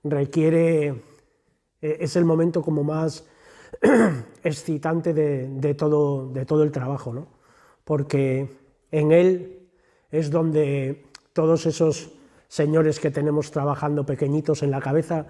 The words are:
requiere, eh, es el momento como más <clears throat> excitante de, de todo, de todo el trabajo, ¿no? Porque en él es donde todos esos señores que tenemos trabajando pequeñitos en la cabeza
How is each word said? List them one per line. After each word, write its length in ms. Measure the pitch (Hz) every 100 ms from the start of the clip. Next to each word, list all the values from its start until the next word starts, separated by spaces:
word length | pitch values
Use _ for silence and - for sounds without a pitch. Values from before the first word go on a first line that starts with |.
requiere, 880 | 147 143 139 160 156 165 165 156 147 120 - _ _ _ _ _ _ _
eh, 160 | 156 156
es 160 | 143 180
el 80 |
momento 360 | 165 160 170 170
como 200 | 156 151
más 440 | 147 156 160 - - _ - - - -
<clears throat> 640 | 262 240 208 131 - -
excitante 720 | 165 139 - 147 160 165 170
de, 340 | 156 147 135 131
de 260 | 135 147
todo, 540 | 143 151 151 143 135 131
de 120 | 131
todo 180 | 127 156
el 100 | 151
trabajo, 400 | 139 127 143 123
¿no? 160 | 120 175 _ _ _ _ _
Porque 680 | - 147 139 139 135 131 139 - _ _ _
en 220 | 156 151
él 560 | 170 185 180 - - _ _ _ _ _
es 200 | 156 147
donde 760 | 165 160 156 143 139 135 143 - - _
todos 340 | - 160 160 160
esos 440 | 151 156 - - - - _ _
señores 520 | - 151 160 156 151
que 100 | 151
tenemos 400 | 147 147 151 147
trabajando 560 | 147 143 135 147 147 143
pequeñitos 560 | 131 139 151 147 147
en 80 | 143
la 100 | 139
cabeza 460 | 131 156 160 160